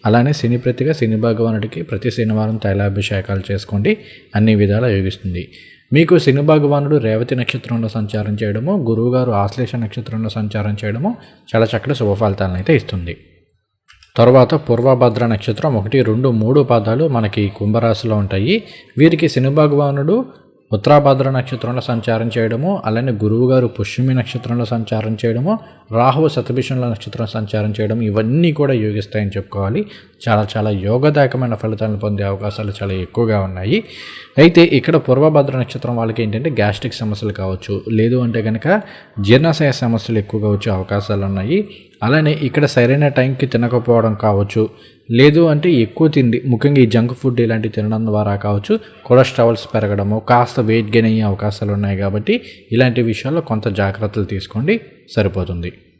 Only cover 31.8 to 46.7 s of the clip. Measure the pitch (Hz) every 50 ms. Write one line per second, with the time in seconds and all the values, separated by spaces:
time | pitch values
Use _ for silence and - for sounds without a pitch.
31.8 | 110 107 104 101 104 107 104 98 101 98 98 95 101 104 101 - 110 104 101 -
32.8 | 101 98 95 95 90 - - - 120 110 107 104 95 95 92 92 92 101 156 220
33.8 | 226 - - - - - - - - - _ - 151 165 170 175 170 170 - 131
34.8 | - - 160 156 - - 127 131 147 156 151 147 139 139 131 131 123 131 - 131
35.8 | - 120 120 117 113 113 113 117 113 107 104 110 135 165 139 110 104 104 98 -
36.8 | - 127 - - 120 107 104 101 - 107 98 - 98 95 95 95 - - 104 98
37.8 | - - 113 110 110 117 123 123 123 117 110 117 107 110 110 113 - 143 190 214
38.8 | 202 - - - - - _ - 101 98 113 135 156 165 156 151 160 139 127 -
39.8 | - 117 117 110 104 - 117 107 101 101 - 110 104 104 104 98 - 113 101 92
40.8 | 92 - 101 101 101 - 104 98 98 98 98 98 92 110 160 202 208 - - -
41.8 | - _ _ _ - 110 135 156 156 151 151 151 151 127 - - 147 135 - 127
42.8 | 120 120 135 143 147 143 131 - 127 131 135 131 139 131 - 117 120 120 120 123
43.8 | 117 - 120 117 110 110 107 104 - 107 101 98 104 101 - 113 110 107 - -
44.8 | - - - _ _ - 117 117 135 147 151 165 170 165 151 147 151 180 170 127
45.8 | 113 107 - - 156 156 147 143 131 120 113 123 - 135 120 110 - 143